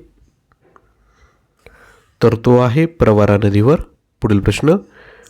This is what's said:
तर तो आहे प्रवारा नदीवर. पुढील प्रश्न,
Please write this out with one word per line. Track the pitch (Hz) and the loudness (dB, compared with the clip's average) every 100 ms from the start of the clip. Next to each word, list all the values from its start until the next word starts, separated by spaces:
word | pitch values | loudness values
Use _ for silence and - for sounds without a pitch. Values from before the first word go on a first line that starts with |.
| - _ _ _ _ _ _ _ _ _ _ _ _ _ _ _ - _ _ _ _ - | -8 _ _ _ _ _ _ _ _ _ _ _ _ _ _ _ -20 _ _ _ _ -2
तर | 147 | -2
तो | 113 123 123 | 0 0 0
आहे | 123 135 165 | 0 -2 -4
प्रवारा | - 110 104 101 101 | -2 0 2 2 0
नदीवर. | 104 101 113 180 - _ _ _ | 0 0 0 -2 -4 _ _ _
पुढील | 110 104 | -2 -2
प्रश्न, | 101 101 143 196 - _ - - | -2 -2 0 -2 -4 _ -20 -20